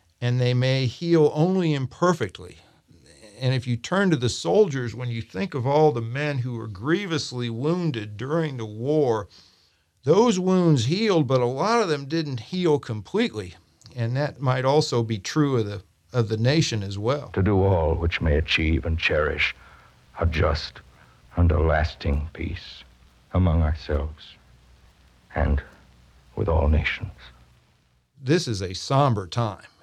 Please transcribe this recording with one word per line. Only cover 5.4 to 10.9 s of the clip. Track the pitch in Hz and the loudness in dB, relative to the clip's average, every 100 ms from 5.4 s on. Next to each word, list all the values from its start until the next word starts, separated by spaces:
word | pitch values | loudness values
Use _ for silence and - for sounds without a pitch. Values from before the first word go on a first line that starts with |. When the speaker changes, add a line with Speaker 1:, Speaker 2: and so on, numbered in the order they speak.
| 196 | -6
Speaker 1:
of | 139 127 | -4 0
all | 147 156 | 4 4
the | 123 | 2
men | 113 135 147 135 | -6 -6 -4 -4
who | 123 117 | -6 -6
were | 110 | -10
grievously | 95 131 190 196 156 - 123 120 | -8 -2 -2 -2 -4 -6 -6 -6
wounded | 113 147 180 165 117 107 104 | -4 -2 -2 -2 -4 -8 -8
during | 131 165 156 127 | -4 -4 -4 -6
the | 110 | -10
war, | 107 131 156 131 110 98 - - _ _ _ _ _ | -6 -2 2 2 0 -2 -14 -20 _ _ _ _ _
those | 135 190 240 185 | 2 4 4 2
wounds | 185 185 175 139 | 2 4 6 4
healed, | 113 | 2